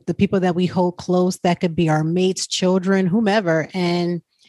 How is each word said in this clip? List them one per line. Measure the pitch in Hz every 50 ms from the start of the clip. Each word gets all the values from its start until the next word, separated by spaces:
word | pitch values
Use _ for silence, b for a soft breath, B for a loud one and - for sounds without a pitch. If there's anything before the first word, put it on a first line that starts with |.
| _
the | - 165
people | - 202 196 - 196
that | 180 180 170
we | 175 180
hold | 170 113 180 180 180 170 -
close. | - - 180 180 180 180 185 -
That | - 196 180 -
could | - 175 160
be | 151 170 156
our | 151 156 156
mates, | 160 170 180 185 185 185 - -
children, | - - - 190 180 185 190 180 190 196 190 190
whomever. | 180 170 226 226 202 196 226 196 170 160 160 147 - -
And | 185 180 175 175 175 170 170 175 170 - b b b b